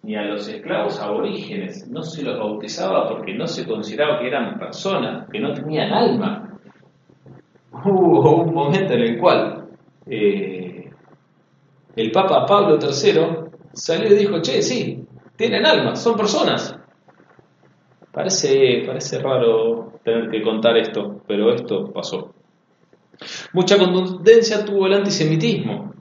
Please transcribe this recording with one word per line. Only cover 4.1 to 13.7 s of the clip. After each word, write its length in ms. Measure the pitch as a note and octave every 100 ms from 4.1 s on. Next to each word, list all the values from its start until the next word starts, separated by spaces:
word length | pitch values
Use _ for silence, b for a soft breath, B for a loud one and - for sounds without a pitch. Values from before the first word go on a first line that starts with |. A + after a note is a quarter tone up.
| A#2+
que 80 | B2
eran 300 | C#3 G#2 -
personas, 720 | F2+ - F#3+ F3 A2+ - -
que 100 | G#2
no 140 | C#3
tenían 380 | D3+ D3+ - -
alma. 680 | G#3 - - - - - - - _ _ _ _ _ - - _ _ _ B2+
Hubo 580 | G3 F#3+ E3 C#3 D#3+ E3
un 100 | D#3+
momento 420 | D#3+ C#3+ G3 -
en 60 | A#2+
el 180 | A#2 A#2
cual, 500 | F3 A2+ - - - - _ _ -
eh, 840 | A2+ G#2 G2 F#2+ F#2 F2+ - - - _ _ _ _ _ _ _ _ _ -
el 140 | A2+
Papa 340 | F#3+ F#3+ - -
Pablo 320 | G3+ D#3+ D3+
tercero 720 | C#3+ C3+ G3+ D#3+ E3 E3 - - -